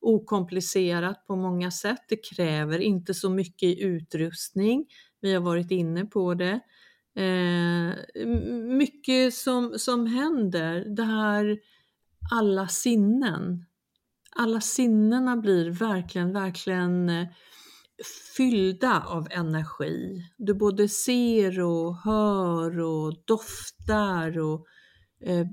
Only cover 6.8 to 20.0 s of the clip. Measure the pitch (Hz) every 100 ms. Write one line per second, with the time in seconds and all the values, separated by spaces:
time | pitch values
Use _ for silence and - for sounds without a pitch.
6.8 | - _ _ - 190 185 180 175 170 175
7.8 | 170 - - - 233 240 220 240 226 262
8.8 | 285 - - 254 254 247 262 247 240 220
9.8 | - 240 226 247 302 294 196 175 160 170
10.8 | 208 208 220 220 214 208 208 208 - _
11.8 | _ _ _ _ - 240 208 190 185 -
12.8 | 247 226 202 247 247 165 180 175 170 _
13.8 | _ _ _ _ _ - 233 226 - -
14.8 | 240 214 214 247 254 240 208 180 170 175
15.8 | 220 190 175 185 175 202 190 180 196 180
16.8 | 180 180 175 170 175 - - - - -
17.8 | _ - - - - - 262 220 185 185
18.8 | 262 180 - 170 160 180 160 156 156 -
19.8 | 151 -